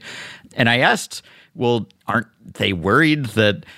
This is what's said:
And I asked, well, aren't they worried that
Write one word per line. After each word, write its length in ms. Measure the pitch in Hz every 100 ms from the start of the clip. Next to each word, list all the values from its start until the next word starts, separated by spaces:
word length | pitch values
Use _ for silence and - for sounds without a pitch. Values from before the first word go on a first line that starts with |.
| - - - - - -
And 140 | 117
I 100 | 120
asked, 440 | 160 233 - - - - _ -
well, 320 | 120 120 - _ -
aren't 200 | 107 113 _ -
they 200 | - 104
worried 520 | 92 85 123 160 151 123
that 380 | 110 107 85 -